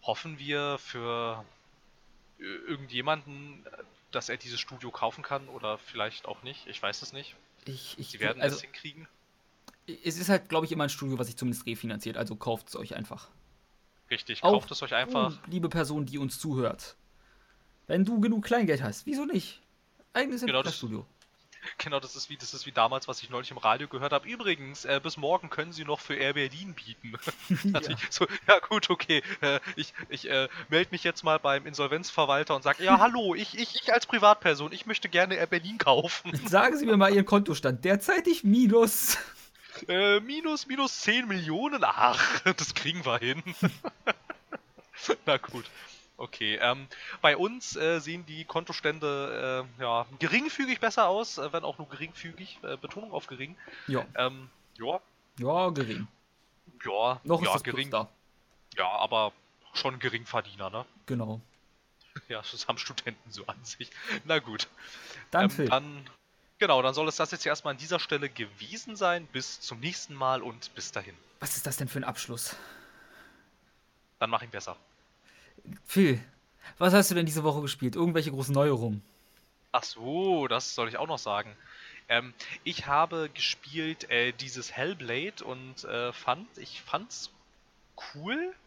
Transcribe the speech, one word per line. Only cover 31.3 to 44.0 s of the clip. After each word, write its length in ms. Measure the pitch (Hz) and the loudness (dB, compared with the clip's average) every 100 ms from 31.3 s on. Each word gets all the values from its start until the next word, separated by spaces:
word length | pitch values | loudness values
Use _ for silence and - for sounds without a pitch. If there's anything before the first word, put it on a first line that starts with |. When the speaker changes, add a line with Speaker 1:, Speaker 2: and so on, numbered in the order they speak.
| 156 | 2
Speaker 1:
beim 280 | 143 139 143 | 4 0 -2
Insolvenzverwalter 880 | 147 143 151 180 - 147 139 151 143 | -2 0 0 -2 0 4 4 2 0
und 60 | |
sag, 180 | 135 143 | 2 2
‚Ja, 180 | 185 190 | 8 8
Speaker 2:
<laughs> 20 | |
Speaker 1:
hallo, 340 | 220 240 208 | 8 6 0
ich, 240 | 175 214 208 | 0 -2 -6
ich, 180 | 240 - | -6 -4
ich 160 | - | 4
als 140 | 233 - | 4 4
Privatperson, 640 | 240 208 208 180 147 151 | 6 8 8 6 2 0
ich 140 | 156 - | -6 -4
möchte 220 | 220 202 | -4 0
gerne 280 | 170 185 185 | 4 4 4
Air 100 | 165 | 2
Berlin 320 | 175 170 226 | 0 -2 2
kaufen.‘" 540 | - 131 165 - 175 | 6 8 6 -4 -4
<laughs> 140 | 156 131 | -4 4
Speaker 2:
"Sagen 300 | 180 240 302 | 6 6 4
Sie 100 | 285 | 6
mir 100 | 208 | 8
mal 160 | 196 | 8
Ihren 100 | 202 196 | 8 6
Kontostand. 580 | 202 202 151 135 127 | 4 4 0 0 0
Derzeitig 600 | 180 202 - 370 349 330 | 4 4 4 2 4 2
Minus." 720 | 202 220 247 226 226 - - - - - - _ - - - | 6 8 10 10 8 4 2 0 -2 -14 -20 _ -20 -16 -2
Speaker 1:
Äh, 320 | 180 202 202 | 2 6 6
Minus, 460 | 220 294 320 302 - | 4 -4 -2 -2 -4
Minus 340 | 269 269 - | 0 0 0
zehn 260 | - 226 247 | 2 2 2
Millionen? 540 | 190 160 160 277 285 | -2 0 -2 0 2
Ach, 560 | 135 101 117 113 - - | 2 6 6 6 2 4
<laughs> 160 | - 185 | 2 2
das 180 | 156 | -2
kriegen 300 | - 139 170 | -4 -4 -4
wir 140 | 139 120 | 0 0
hin. 240 | 120 147 170 175 175 - - - | 0 -2 -6 2 2 2 -12 -6